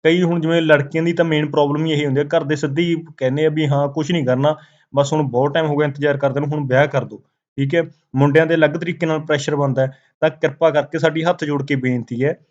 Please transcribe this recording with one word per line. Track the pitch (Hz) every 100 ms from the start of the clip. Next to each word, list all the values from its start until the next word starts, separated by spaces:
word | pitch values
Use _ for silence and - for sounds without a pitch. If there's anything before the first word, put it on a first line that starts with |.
ਕਈ | 160 175
ਹੁਣ | 175 170
ਜਿਵੇਂ | 160 170
ਲੜਕੀਆਂ | 160 147 139 165
ਦੀ | 165
ਤਾਂ | 170
ਮੇਨ | 165 151 151
ਪ੍ਰੋਬਲਮ | 151 143 151 160
ਹੀ |
ਇਹ | 147 147
ਹੁੰਦੀ | 135
ਹੈ, |
ਘਰ | 147 165
ਦੇ | 139 147
ਸਿੱਧੇ | 147 139
ਹੀ | 170 170 170 -
ਕਹਿੰਦੇ | 131 143 156
ਆ |
ਵੀ | 151 151
ਹਾਂ, | 143 143
ਕੁਛ | 143 147
ਨਹੀਂ | 175 127
ਕਰਨਾ, | 127 147 151 - _ _
ਬਸ | 143 139
ਹੁਣ | 156
ਬਹੁਤ | 143 120 143
ਟਾਈਮ | 156 156
ਹੋ | 147
ਗਿਆ | 151
ਇੰਤਜ਼ਾਰ | 139 147 143
ਕਰਦੇ | 139 135
ਨੂੰ, | 147
ਹੁਣ | 151 135
ਵਿਆਹ | 127 143
ਕਰ | 139
ਦਿਓ, | 104 107 _ _ _ -
ਠੀਕ | 139
ਹੈ। | 170 165 _ _ 131
ਮੁੰਡਿਆਂ | 143 147 160
'ਤੇ |
ਅਲੱਗ | 165 151
ਤਰੀਕੇ | 160 175 175 165
ਨਾਲ | 156
ਪ੍ਰੈਸ਼ਰ | 156 147 143 147
ਬਣਦਾ | 139 131
ਹੈ। | 131 - _ _
ਤਾਂ | 156
ਕਿਰਪਾ | 160 151 139 165
ਕਰਕੇ | 147 143 165
ਸਾਡੀ | 160 156
ਹੱਥ | 165 175
ਜੋੜ | 151 143 139
ਕੇ | 135
ਬੇਨਤੀ | 127 123 113 117
ਹੈ | 139 175 _